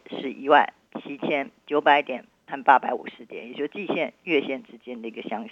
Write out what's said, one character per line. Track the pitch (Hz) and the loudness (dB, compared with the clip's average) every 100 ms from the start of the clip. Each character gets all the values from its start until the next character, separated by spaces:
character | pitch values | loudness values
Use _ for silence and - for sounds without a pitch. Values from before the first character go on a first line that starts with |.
| - | -6
是 | - 135 | -10 -10
一 | - 135 | -4 4
万 | 143 - - _ - | 6 4 -4 _ -14
七 | - 139 | -12 -8
千 | - 143 135 _ - | -2 -2 -4 _ -4
九 | 147 | 0
百 | 151 147 | 4 4
点 | 139 123 - _ - | 2 -8 -12 _ -14
和 | 139 | 0
八 | 131 127 | 6 6
百 | - | 4
五 | 123 - | -4 -8
十 | - 117 | -16 -14
点， | 92 120 | -14 -12
也 | |
就 | 127 | -8
是 | 147 | -6
季 | 202 185 | -6 -4
线、 | 175 143 - | -2 -4 -6
月 | 180 147 | -2 0
线 | 135 131 | 0 -6
之 | 113 117 | -10 -20
间 | 123 120 | -16 -12
的 | 113 | -10
一 | |
个 | 113 | -10
箱 | - 104 110 | -8 -8 -10